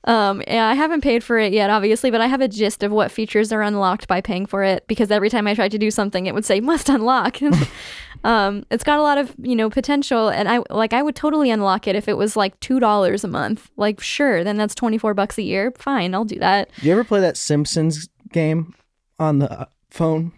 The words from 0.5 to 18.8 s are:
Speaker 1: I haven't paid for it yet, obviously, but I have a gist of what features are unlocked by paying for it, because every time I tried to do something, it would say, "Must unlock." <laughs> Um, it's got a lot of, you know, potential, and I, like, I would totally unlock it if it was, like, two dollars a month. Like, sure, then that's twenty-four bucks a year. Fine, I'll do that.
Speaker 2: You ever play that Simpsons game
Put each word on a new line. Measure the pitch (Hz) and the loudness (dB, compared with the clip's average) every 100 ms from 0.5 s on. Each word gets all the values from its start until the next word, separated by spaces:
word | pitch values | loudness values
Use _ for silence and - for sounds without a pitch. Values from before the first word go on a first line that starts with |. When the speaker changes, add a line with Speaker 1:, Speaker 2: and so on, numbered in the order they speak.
| 226 220 | 0 2
Speaker 1:
I | |
haven't | 269 311 320 | 2 0 0
paid | 269 233 | 0 0
for | 233 233 | 0 0
it | 208 | 2
yet, | 214 196 | 2 2
obviously, | 214 202 226 262 | 2 2 2 2
but | 226 | 2
I | 233 | 0
have | 262 | 2
a | 262 | 0
gist | 208 208 - | 0 -2 0
of | 208 | -2
what | 214 196 | 0 0
features | - 220 208 214 | -2 -2 0 0
are | 220 | 0
unlocked | 208 202 190 202 - | 0 0 0 -2 -2
by | 185 | -4
paying | 190 180 202 | -2 -6 -4
for | 196 | 0
it, | 190 185 - | 0 0 -2
because | 226 208 | -2 2
every | 208 208 | 2 2
time | 247 208 | 0 0
I | |
tried | 214 202 | 0 0
to | 208 | 0
do | 214 | -2
something, | 220 202 185 185 | 0 -2 -2 -2
it | |
would | - | -4
say, | 214 196 | 0 0
"Must | 247 330 - | 2 0 2
unlock." | 269 226 262 180 - | 2 2 0 0 -2
<laughs> | 285 170 143 - - - - - | 0 2 0 -6 -18 -18 -20 -4
Um, | - 226 196 202 - | 0 2 2 -2 -4
it's | 233 | -2
got | - 294 | 0 2
a | |
lot | 302 285 | 2 2
of, | 254 - | -2 -6
you | - 233 | -2 0
know, | 220 | 0
potential, | 240 262 285 277 240 220 | -2 0 -2 0 0 2
and | - 202 | 0 0
I, | 240 - | 0 -2
like, | 214 220 | -2 0
I | 233 | 0
would | 294 - | -2 -2
totally | 302 311 269 | 0 2 2
unlock | 220 196 190 - | 2 0 0 0
it | 190 | -2
if | 214 | -2
it | 202 | 0
was, | 208 214 | 0 0
like, | 196 _ | -2 _
two | - 262 | -2 2
dollars | 226 208 180 196 | 4 4 2 0
a | 190 | -4
month. | - 113 214 - - | -4 -4 -6 -8 -2
Like, | 208 202 | -2 -2
sure, | - - 285 185 | -8 0 2 2
then | 185 208 | 0 -2
that's | 208 - | -2 -2
twenty-four | 233 220 214 | -2 0 0
bucks | 202 202 - | 0 -2 -2
a | |
year. | 190 190 226 247 | -2 -2 -2 -4
Fine, | - 262 175 | -4 -2 0
I'll | 185 | -2
do | 220 - | -4 -2
that. | - 202 - - | 2 2 0 -2
Speaker 2:
You | 143 | 2
ever | 196 | 2
play | 233 208 | 2 2
that | 185 - | 2 -2
Simpsons | - 147 147 165 160 151 165 _ - | 0 0 0 0 0 -2 -10 _ -6
game | 170 156 160 165 - | -2 0 -2 -4 -14